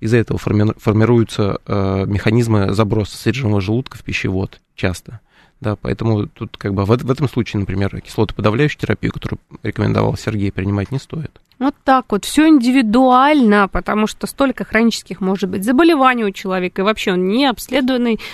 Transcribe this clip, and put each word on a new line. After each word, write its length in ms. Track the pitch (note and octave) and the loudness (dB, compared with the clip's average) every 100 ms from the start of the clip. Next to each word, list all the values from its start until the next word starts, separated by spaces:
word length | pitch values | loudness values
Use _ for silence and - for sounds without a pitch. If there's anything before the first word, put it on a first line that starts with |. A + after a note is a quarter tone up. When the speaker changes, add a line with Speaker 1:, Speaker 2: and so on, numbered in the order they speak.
Speaker 1:
Из-за 160 | A2 A#2 | 0 2
этого 220 | G#2+ F#2+ | 2 -4
форми-, 340 | - G#2 G#2+ - | 0 2 2 0
формируются, 800 | - G#2+ A2 A#2+ A2 - G2+ - - | 0 2 4 4 2 0 -2 -4 -4
э, 380 | G#2 F#2+ F#2+ F#2+ | -2 -2 -2 -2
механизмы 640 | G2+ - A2+ A#2 A2 G2 | -2 0 2 2 2 2
заброса 440 | G2+ A2 G#2+ G2+ - | 0 0 0 -4 -4
содержимого 420 | A#2 A#2 A#2+ G#2 | -4 -2 0 0
желудка 380 | F#2+ A2+ C3 - | 0 -2 -4 -12
в 40 | |
пищевод 580 | - G#2+ G#2+ F#2+ G2 - _ | -8 -6 -4 -4 -6 -10 _
часто. 460 | - F#2+ F2+ - A2+ _ _ _ _ | -6 -4 -4 -10 -20 _ _ _ _
Да, 160 | G#2+ G#2 | -6 -6
поэтому 500 | A#2+ A#2 A2+ G#2+ G#2 | -6 -4 0 -2 -2
тут 300 | - A2 - | -10 -14 -8
как 140 | G#2 | -4
бы 100 | G2 | -2
в 80 | G2 | 2
эт-, 100 | A#2 | 0
в 60 | A#2+ | 0
этом 180 | C3 C#3+ | -2 -2
случае, 320 | - G#2+ G#2+ | -4 -4 -4
например, 400 | F#2+ F#2+ G2 - | -4 -4 -4 -6
кислотоподавляющую 800 | - - G#2+ - G#2 A2 D3+ - | -8 -4 -4 -2 -2 0 -2 -2
терапию, 320 | - G#2+ - | -4 -4 -4
которую 280 | - - - _ - | -6 -8 -10 _ -12
рекомендовал 540 | G#2+ - G#2+ G#2+ G#2+ G#2 | -8 -2 0 2 0 -2
Сергей, 340 | - G#2+ G2 | -6 -4 -4
принимать 380 | G2 G2 G2+ G2 | -4 -4 -4 -4
не 80 | C3+ | -8
стоит. 320 | - D#3+ C#3+ - _ _ | -8 -12 -12 -16 _ _
Speaker 2:
Вот 160 | C4 - | -4 -2
так 200 | - C4 B3+ | 0 2 2
вот, 160 | G#3 - | -4 0
всё 220 | - D#4 | 2 6
индивидуально, 1200 | D4+ A#3+ C4 A3+ A3+ C4 B3 C#4 D4+ A3+ G#3 G3 | 6 4 2 2 4 4 6 4 4 4 4 2
потому 340 | F3+ - G#3 G#3+ | -2 -4 -2 -2
что 200 | - - | -4 -10
столько 380 | - C#4 - | -2 -2 -2
хронических 580 | - A3 A#3 - - F#3 | -4 0 2 0 -8 -6
может 260 | F#3 F#3+ F#3+ | -2 -2 -2
быть 160 | G3+ | -4
заболеваний 600 | G3 B3+ E4 D#4 C4 B3 | 0 4 4 6 4 2
у 60 | G#3 | -2
человека, 520 | F#3+ G3 F#3 F3+ F#3 | -4 -4 -4 -2 -2
и 20 | |
вообще 280 | G3 G#3+ - | -2 0 0
он 160 | F3+ F#3 | 0 0
не 180 | A3+ C#4 | 2 0
обследованный. 760 | G#3+ - C4 B3+ B3+ A#3+ G#3+ - | 0 -4 -2 0 0 0 -2 -6